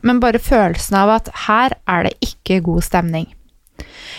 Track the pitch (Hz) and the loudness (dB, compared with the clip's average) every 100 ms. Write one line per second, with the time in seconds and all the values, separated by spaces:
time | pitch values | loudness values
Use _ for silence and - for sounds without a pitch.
0 | 233 247 240 226 - 254 190 165 - 196 | 2 2 2 0 2 2 2 0 -2 2
1 | 202 220 - - - 214 262 - - 180 | 4 2 -2 -10 -2 2 2 -2 -2 -2
2 | 190 - - - - 190 170 170 - 185 | -2 -4 -8 -8 -2 0 0 -2 0 -2
3 | 170 160 165 - - _ _ - - - | -2 -4 -8 -14 -20 _ _ -20 -20 -20
4 | - | -20